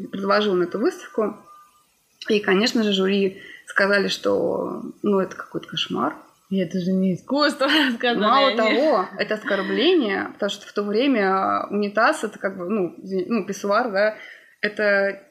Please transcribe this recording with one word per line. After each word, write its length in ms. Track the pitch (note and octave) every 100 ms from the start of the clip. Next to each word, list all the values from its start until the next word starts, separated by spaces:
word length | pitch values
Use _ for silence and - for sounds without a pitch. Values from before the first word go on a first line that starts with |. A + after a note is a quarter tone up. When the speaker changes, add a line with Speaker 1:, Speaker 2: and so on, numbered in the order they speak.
| F#3+
Speaker 1:
предложил 420 | F#3+ G3 G3+ G#3
на 100 | F3+
эту 140 | E3+ G3
выставку. 580 | D#4 F4+ - - G#3 - - - - _ _ _ _ _ -
И, 100 | G#3
конечно 420 | G#3 F#3+ A#3+ B3
же, 100 | G#3
жюри 460 | F#3+ F#3+ G3+ F#3+ F#3+ - - -
сказали, 420 | - G3 G3+ F#3+
что, 760 | - G3+ G3 - - F3 - - -
ну, 180 | G#3 G3
это 160 | F3+ -
какой-то 320 | - G#3+ -
кошмар. 460 | D#3+ - F3+ D4 - - _ _
Speaker 2:
И 80 | F#3+
это 220 | F3 F#3+
же 100 | F3
не 240 | F#3+ F#3+
искусство, 540 | F3 - C#4 D4 - C#4 D#4
<laughs> 140 | C4+
сказали 240 | A3+ B3 A#3
Speaker 1:
Мало 300 | G#3 C4+ C4+
Speaker 2:
они. 80 | A3+
Speaker 1:
того, 500 | A3 G#3+ D#4 A3 F#3+ G3
это 160 | G#3
оскорбление, 960 | G#3+ G#3+ G3 F#3+ G3 D4+ F4+ A3 G3 -
потому 180 | - G3+
что 160 | - -
в 60 |
то 100 | -
время 840 | G#3 G#3 C#4 A#3 G3 F#3+ G3+ G3+ -
унитаз, 540 | G3+ G#3 G#3 B3 D#4
это 140 | G#3+ -
как 180 | G3 F#3+
бы, 100 | F3
ну, 260 | G#3+ E3+ -
извини-, 280 | F#3+ F#3+ F3
ну, 180 | A3+ F#3
писсуар, 440 | G3 G3+ G#3 B3
да, 240 | F#3+ G#3+ G#3+ - - - _
это 640 | G#3 G#3 G#3 G3 G3 G3 -